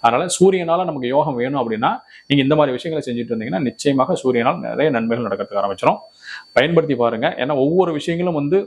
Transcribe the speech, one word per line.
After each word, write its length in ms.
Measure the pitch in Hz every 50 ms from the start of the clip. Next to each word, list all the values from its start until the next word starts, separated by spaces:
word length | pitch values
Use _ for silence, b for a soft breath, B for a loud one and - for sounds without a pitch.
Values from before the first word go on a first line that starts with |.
| -
அதனால 220 | 117 117 131 170
சூரியனால 600 | 180 - - 180 196 190 185 175 165 165 175 185
நமக்கு 220 | 170 156 139 127
யோகம் 280 | 120 131 151 147 151 135
வேணும் 260 | 120 120 131 143 139
அப்படின்னா, 300 | 123 113 110 107 123 160 220 247 B B B B B
நீங்க 180 | _ 143 143 135
இந்த 120 | 135 156
மாதிரி 160 | 151 151 139
விஷயங்களை 300 | 127 123 - 170 160 151 135
செஞ்சுட்டு 280 | 131 120 120 117 117
இருந்தீங்கன்னா, 300 | 117 110 110 120 170 185
நிச்சயமாக 540 | 147 120 113 - - 151 139 135 127 - -
சூரியனால் 440 | - - 131 123 120 117 127 170 170
நிறைய 320 | 127 117 117 120 139 156
நன்மைகள் 340 | 135 113 113 113 117 120 120
நடக்கிறதுக்கு 360 | 104 98 98 101 - 101 101
ஆரம்பிச்சிடும். 380 | 98 101 98 98 - 139 202 - - B B B B B B B B B _
பயன்படுத்தி 420 | 120 127 156 170 165 156 147 139
பாருங்க. 400 | 120 120 117 113 110 123 160 -
ஏன்னா 180 | - 123 135 151
ஒவ்வொரு 380 | 135 131 143 165 185 185 170 160
விஷயங்களும் 400 | 147 - - 170 165 180 180 165
வந்து 260 | 147 143 143 170 196 202